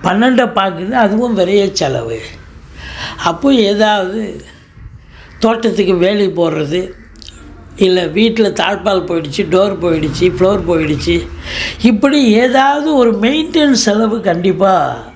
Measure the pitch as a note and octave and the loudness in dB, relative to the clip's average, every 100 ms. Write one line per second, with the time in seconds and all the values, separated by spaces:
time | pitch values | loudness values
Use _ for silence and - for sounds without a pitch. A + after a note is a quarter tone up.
0 | F3 G3 B3 B3 B3 - G3 E3 F#3 B3+ | 0 2 2 2 0 0 -2 -4 -4 0
1 | G#3 G#3+ B3 G#3+ F3+ G3+ G3 - D3+ B2+ | 2 2 0 0 2 2 0 -2 -2 -4
2 | A2+ A2+ - - - - - - - - | -6 -8 -10 -18 -20 -20 -20 -18 -16 -12
3 | - - F3 E3+ C#4 C4+ G3+ G#3 G#3+ G#3 | -12 -4 -4 0 2 2 2 2 2 0
4 | F#3 G#3 G#3 - - - - - - - | -2 -6 -8 -10 -16 -20 -20 -20 -20 -20
5 | - - - - A3 A3+ A3+ F3+ F3 F3+ | -20 -20 -20 -2 0 0 -2 0 0 2
6 | F3+ G#3 G3 E3 E3 D#3 D3 F3 F#3+ - | 0 0 -2 0 -2 -2 -4 -4 -6 -12
7 | - - - - - - - - F#3+ F3+ | -20 -20 -20 -20 -20 -20 -20 0 2 2
8 | E3 E3 A3+ A3 G#3 - F3 G3+ G#3 F#3+ | 0 2 2 2 0 0 -2 -2 0 -2
9 | E3+ E3+ D3 C3+ F3+ F3+ G3+ F3+ F3 D#3+ | -2 -4 -4 -6 0 2 2 0 -2 0
10 | D3+ - F3+ - F#3 G3+ F3 E3+ D#3 C#3+ | -2 0 -2 2 0 0 0 -2 0 -4
11 | E3+ E3+ E3+ - - - - - A3+ G#3+ | -2 -4 -4 -14 -12 -8 -8 0 2 4
12 | C#4 D4 B3 G#3+ B3 C4 C4+ C#4+ D4+ D4 | 4 4 4 4 4 4 2 2 0 2
13 | A#3 G3+ A3+ D4+ D#4+ E4+ D4 A#3+ - G#3 | 2 2 0 0 0 2 2 2 2 2
14 | A3 A3 G3 E3+ F#3 E3+ G3 F#3 C#3 A#2 | 0 0 -2 0 0 2 2 2 0 -4
15 | - | -12